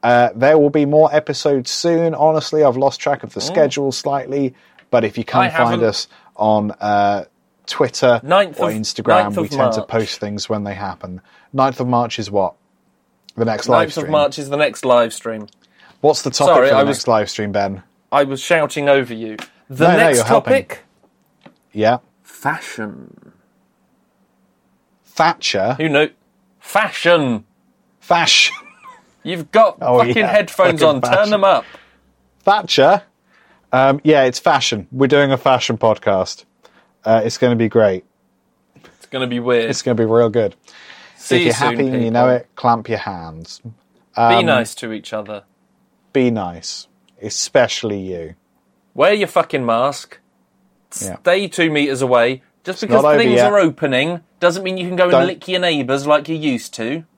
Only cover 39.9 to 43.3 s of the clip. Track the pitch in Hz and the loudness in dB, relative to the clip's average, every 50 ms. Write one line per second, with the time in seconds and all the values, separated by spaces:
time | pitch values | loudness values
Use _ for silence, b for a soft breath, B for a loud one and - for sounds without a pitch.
39.9 | 120 110 117 110 113 117 120 113 104 120 110 98 - _ B B B B B B | 0 0 2 2 4 4 4 4 2 0 -2 -2 -4 _ B B B B B B
40.9 | B B B B B B - - - - 175 165 113 - 139 147 123 117 139 131 | B B B B B B -4 0 0 2 2 2 0 0 0 -2 0 0 -2 -2
41.9 | 131 127 120 113 113 120 123 127 127 123 - _ _ - - 123 117 117 107 - | 0 -2 -2 0 2 2 4 4 2 0 -2 _ _ -4 0 0 0 0 -2 -6
42.9 | 113 104 - - 95 87 82 80 | -6 -6 -6 -8 -10 -10 -12 -14